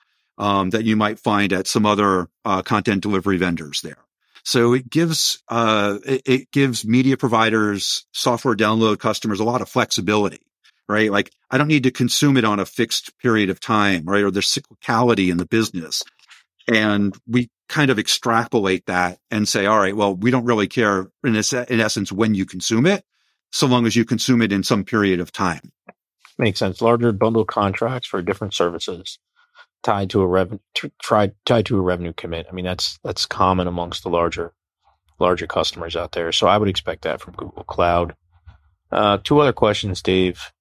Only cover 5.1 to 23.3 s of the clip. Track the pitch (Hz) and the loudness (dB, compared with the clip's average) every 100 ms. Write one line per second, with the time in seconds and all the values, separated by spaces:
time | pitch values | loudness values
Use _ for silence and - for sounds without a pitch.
5.1 | 156 - - - 117 113 107 101 101 135 | 0 -2 -4 -4 -2 2 2 0 -2 -4
6.1 | 131 - 131 - 139 139 113 107 123 131 | -2 0 -2 0 0 0 0 0 2 2
7.1 | 135 127 113 110 110 104 101 - - - | 2 2 2 2 2 0 -2 -4 -6 -8
8.1 | - - 117 131 110 107 110 110 101 113 | -4 -2 0 0 0 2 2 2 0 -2
9.1 | 104 110 98 110 127 123 127 110 - 101 | -4 -4 -2 -2 -2 -4 -2 -2 -2 0
10.1 | 107 101 - _ _ _ _ - 107 107 | 0 0 -4 _ _ _ _ -4 -2 0
11.1 | 101 - _ - 131 147 151 123 - 120 | 0 -2 _ -4 -2 2 2 2 0 -2
12.1 | - 147 135 110 101 92 - 113 - - | 2 2 4 2 0 -2 -2 -2 -4 -8
13.1 | - 123 110 95 92 - 107 101 90 80 | -4 0 2 2 -2 0 2 2 0 0
14.1 | 101 101 95 - - - _ - 117 120 | 0 2 0 -2 -4 -8 _ -2 2 2
15.1 | 101 92 87 87 113 107 90 78 - - | 2 2 0 0 0 0 -4 -8 -8 -10
16.1 | _ _ - _ _ - 113 107 101 101 | _ _ -20 _ _ 0 0 2 0 -2
17.1 | - - 120 120 _ - 156 139 110 - | -4 -4 -2 -2 _ -6 0 2 2 0
18.1 | - 123 113 113 120 98 92 - 90 90 | -2 0 0 2 0 2 0 -2 0 0
19.1 | 90 _ 107 104 107 98 110 98 104 101 | -4 _ -2 0 0 2 4 2 2 0
20.1 | 92 117 127 120 110 98 127 107 98 92 | 2 0 2 2 0 0 2 2 0 -4
21.1 | _ 131 110 104 127 123 117 107 110 98 | _ 0 0 0 -4 -2 0 0 -2 -4
22.1 | 95 110 98 95 90 - 113 160 202 - | 0 0 0 -2 -6 -2 2 2 2 -4
23.1 | _ _ | _ _